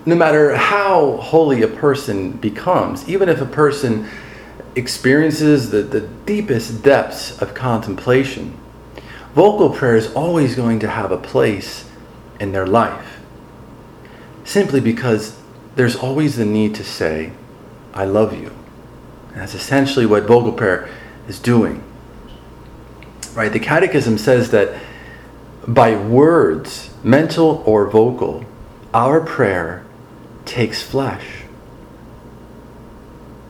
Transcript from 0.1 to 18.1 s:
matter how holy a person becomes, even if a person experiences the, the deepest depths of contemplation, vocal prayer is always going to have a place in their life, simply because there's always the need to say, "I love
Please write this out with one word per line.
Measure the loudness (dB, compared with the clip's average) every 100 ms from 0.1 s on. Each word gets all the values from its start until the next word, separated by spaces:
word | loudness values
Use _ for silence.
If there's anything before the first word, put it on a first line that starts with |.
| 2
matter | 4 4 4
how | 2 0 0 2 2 2 0
holy | 0 2 4 2
a | 0
person | 0 0 0 -2 -4 -6
becomes, | -6 -6 -4 0 0 0 -6 -4
even | -2 0
if | 0
a | -2
person | 2 2 2 -2 -2 -6 -14 -18 -18 -20 -18 -12 -8
experiences | -6 -2 2 4 4 2 4 2 2
the, | -2
the | -2 -4
deepest | -6 -10 -6 -4 -2 -2 -4 0
depths | 4 4 2 -6 -12 -8
of | -8
contemplation, | -6 -2 -2 -4 -6 0 2 0 -6 -12 -14 -20 -20 -20 -20 -20 -20 -4
vocal | 4 4 4 2
prayer | 2 2 2
is | 0
always | -4 -2 0 0 0
going | 0 0
to | -2
have | -4 -4
a | -4
place | -2 0 2 0 -6 -14 -18 -20 -20 -20 -20 -10
in | -6
their | -4 2
life, | 2 2 -4 -14 -20 -20 -20 -20 -20 -20 -20 -20 -20 -20 -20 -20 -20
simply | -4 0 2 2
because | 0 0 0 -2 -2 -14 -20 -20 -8 0
there's | 0 0
always | -4 0 0 0
the |
need | 0 0 0 -2
to |
say, | -10 -4 -4 -4 -8 -12 -20 -20 -20 -20 -14
"I | -6
love | -2